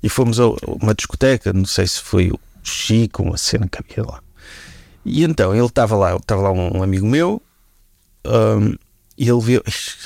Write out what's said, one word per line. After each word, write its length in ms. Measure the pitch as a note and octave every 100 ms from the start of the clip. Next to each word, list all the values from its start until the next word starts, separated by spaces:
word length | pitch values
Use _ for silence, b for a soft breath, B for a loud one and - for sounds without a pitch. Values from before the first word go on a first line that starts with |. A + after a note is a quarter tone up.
E 80 | A2
fomos 280 | - A#2+ A2+
a 80 | A#2 - -
uma 280 | - G#2+
discoteca, 560 | G#2 - - C3 B2 G2
não 100 | F#2+
sei 220 | F#2+ - F#2
se 160 | -
foi 280 | - F#2+ F2+
o 80 | - - -
Chico, 600 | - - - A2 A2+ -
uma 160 | F2 -
cena 280 | - A2 F#2+
que 120 | -
havia 260 | - - -
lá. 140 | - - B B B B B B B
E 220 | - D3+
então, 300 | E3 D3+ F#2+
ele 100 | G#2+
estava 320 | A#2+ - A2 G#2+
lá, 180 | F#2
estava 280 | F2 - G2+
lá 100 | G2
um, 240 | F#2 F2+ F#2
um 60 |
amigo 240 | F#2+ F#2+ G#2
meu, 340 | C#3+ F3 A3 - _ _ _ _ _ _ _ -
hum, 480 | A#2 A2 G#2 G#2 - _ _ _ -
e 100 | A#2+
ele 100 | A#2+
viu, 220 | A2+ B2 -
"Ixi, 260 | - - -